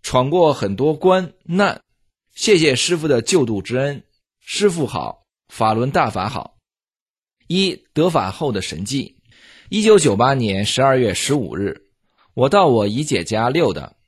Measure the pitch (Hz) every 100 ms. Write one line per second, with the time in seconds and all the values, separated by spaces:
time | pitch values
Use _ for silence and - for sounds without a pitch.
0 | - 127 135 175 160 139 101 98 147 151
1 | 185 185 180 _ - 175 196 - _ _
2 | _ _ _ - - 185 156 123 - 170
3 | 151 123 113 185 120 104 - 123 143 139
4 | _ _ _ _ - - 202 170 123 85
5 | 58 - _ _ _ - 110 110 127 175
6 | 127 104 95 - - _ _ _ _ _
7 | _ _ _ _ _ 175 190 - _ -
8 | 175 160 95 - 147 101 - 78 104 135
9 | - _ _ _ - - - 208 220 208
10 | 151 101 127 135 110 95 107 - 135 131
11 | 117 - - 143 90 69 98 - _ _
12 | _ _ _ - 135 202 170 117 104 113
13 | 151 110 85 107 117 151 139 78 67 _